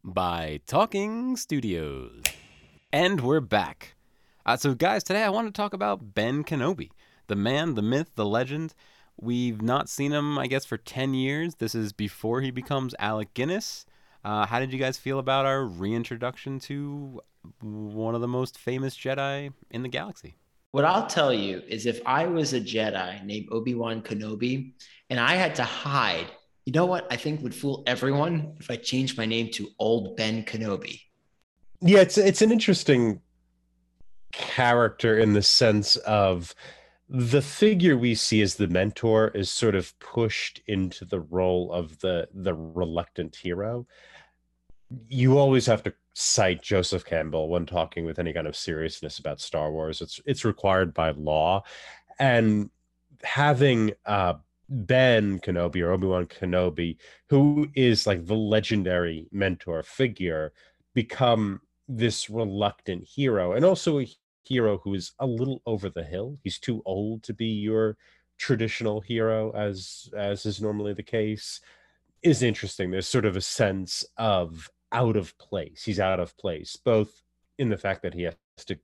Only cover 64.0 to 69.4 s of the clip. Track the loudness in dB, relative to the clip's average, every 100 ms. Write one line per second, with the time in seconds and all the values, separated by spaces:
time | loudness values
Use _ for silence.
64 | -4 _ _ _ -2 2 2 0 -2 -6
65 | -6 -4 -4 -2 -4 -4 -4 -4 -4 -8
66 | -8 -8 -8 -8 -10 -6 -4 -4 -4 -4
67 | -4 -6 -10 -6 -4 -2 0 2 0 -2
68 | _ _ _ _ 0 0 0 -2 -2 -4
69 | -4 0 0 0